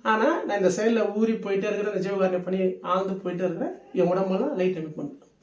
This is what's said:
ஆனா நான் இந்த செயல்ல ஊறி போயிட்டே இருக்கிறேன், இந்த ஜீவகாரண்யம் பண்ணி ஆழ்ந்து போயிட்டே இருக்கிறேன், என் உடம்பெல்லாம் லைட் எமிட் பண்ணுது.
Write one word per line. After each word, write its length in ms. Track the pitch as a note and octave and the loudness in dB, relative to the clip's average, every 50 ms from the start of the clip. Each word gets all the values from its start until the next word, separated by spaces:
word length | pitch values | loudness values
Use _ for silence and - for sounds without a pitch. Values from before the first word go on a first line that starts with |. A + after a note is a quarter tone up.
| - | 0
ஆனா 400 | A3 A3 A3 A#3 D4+ E4 - - | 0 2 4 4 2 2 2 -2
நான் 140 | - G#3 G3+ | -2 -2 2
இந்த 80 | F#3 F3 | 2 2
செயல்ல 460 | - G#3+ G#3+ A#3 A#3 G#3+ G#3 G3+ G#3 | 2 4 2 2 2 2 2 0 0
ஊறி 160 | G#3+ A3+ A3+ | 0 0 2
போயிட்டே 380 | A3+ F#3 F#3 G3 G3 G3 G3 G#3 | 0 -2 -2 -2 -2 0 0 -2
இருக்கிறேன், 260 | G3+ G3+ G3+ G#3 G3 | -2 -2 -2 -2 -2
இந்த 140 | F#3+ F#3 F#3+ | -2 -2 -2
ஜீவகாரண்யம் 340 | G3 F#3+ F#3+ F#3 F3+ F3+ F3 | 0 0 0 2 0 0 -2
பண்ணி 300 | F3+ F#3 F#3+ F#3 F#3 - - | -2 -2 0 0 0 -2 -2
ஆழ்ந்து 320 | - F3+ F3+ F#3 F#3+ F#3+ F#3+ | -2 0 0 0 0 -2 -4
போயிட்டே 320 | - - F3+ F3+ F3 F#3 | -4 -4 -6 -4 -2 -2
இருக்கிறேன், 280 | E3+ E3 F3+ C4+ F#4 - - - - - | -2 -2 -2 -4 -6 -6 -10 -14 -6 0
என் 140 | F#3 F3 F3 | 2 2 4
உடம்பெல்லாம் 480 | F#3 F#3+ F#3+ F#3+ F#3 G3 B3+ D4+ C#4 | 4 2 0 0 0 0 0 0 0
லைட் 220 | F#3 F3+ F#3 F3+ D#3+ | 0 0 0 0 -2
எமிட் 220 | D#3+ D#3 D#3 D#3+ | -6 -8 -8 -8
பண்ணுது. 160 | D3 C#3 - - - _ _ _ | -10 -10 -10 -14 -20 _ _ _